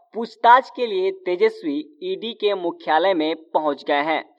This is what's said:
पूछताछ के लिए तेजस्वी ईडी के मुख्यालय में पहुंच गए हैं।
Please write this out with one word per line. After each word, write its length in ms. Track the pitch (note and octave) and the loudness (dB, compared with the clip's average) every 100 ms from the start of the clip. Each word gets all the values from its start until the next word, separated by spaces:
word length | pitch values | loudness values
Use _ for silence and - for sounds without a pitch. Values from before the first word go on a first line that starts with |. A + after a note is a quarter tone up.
| _ | _
पूछताछ 560 | G#3+ A#3 - A#3 B3 - | -10 -10 2 6 6 4
के 160 | - A#3 | -8 -4
लिए 240 | F#3 F#3+ | -2 -4
तेजस्वी 880 | F#3+ F3+ F3+ A3 - D#3+ D3 - - | -4 -6 0 0 0 -6 -6 -8 -12
ईडी 300 | F3+ F#3+ A3+ | -8 -8 -8
के 220 | - G#3 | -4 -2
मुख्यालय 600 | F#3+ E3+ E3+ F3 D#3 F#3+ | -2 -4 -6 -2 2 2
में 220 | E3+ D#3 E3 | 2 0 -4
पहुंच 480 | - E3 D3+ C3+ | -4 -2 -2 -4
गए 180 | D#3 C#3+ | -2 -2
हैं। 340 | D#3 D3+ - | 0 -4 -6